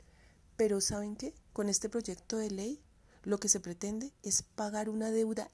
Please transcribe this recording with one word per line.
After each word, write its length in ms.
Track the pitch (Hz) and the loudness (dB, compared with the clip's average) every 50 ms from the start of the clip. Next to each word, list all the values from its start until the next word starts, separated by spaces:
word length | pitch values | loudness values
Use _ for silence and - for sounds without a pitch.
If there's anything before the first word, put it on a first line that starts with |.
| - - - - - - - - - - - | -20 -20 -20 -20 -20 -20 -20 -20 -20 -12 2
Pero 260 | - 220 208 202 196 | 4 4 4 6 4
¿saben 340 | 190 - 208 208 208 208 214 | 2 0 0 -2 -4 -4 -6
qué? 180 | - 262 311 - - - - - | -6 -8 -10 -10 -12 -20 -8 -2
Con 140 | 220 202 | 0 0
este 220 | 202 190 - - 208 | 2 2 2 0 0
proyecto 480 | - 233 220 190 180 - - - 226 | -2 -2 -2 -2 -8 -8 -6 -4 -2
de 140 | 220 220 208 | -2 -2 -2
ley, 300 | 190 190 202 240 302 - - - _ - - - - - - | -2 -2 -4 -4 -6 -8 -12 -20 _ -20 -20 -20 -20 -10 -2
lo 160 | 190 208 202 | -2 -2 0
que 100 | - 202 | 4 2
se 100 | - 190 | 2 2
pretende 540 | - 175 175 175 202 202 214 220 262 277 _ - - | 2 -6 -8 -4 -4 -4 -4 -4 -6 -8 _ -8 -4
es 200 | 202 - - - | 0 0 0 0
pagar 440 | _ - - 214 208 208 214 220 | _ -6 -4 -4 -2 -2 -2 -2
una 240 | 220 214 220 220 220 | -2 -2 0 0 2
deuda 400 | 220 220 220 220 220 214 - - | 2 2 2 2 0 -4 -4 -8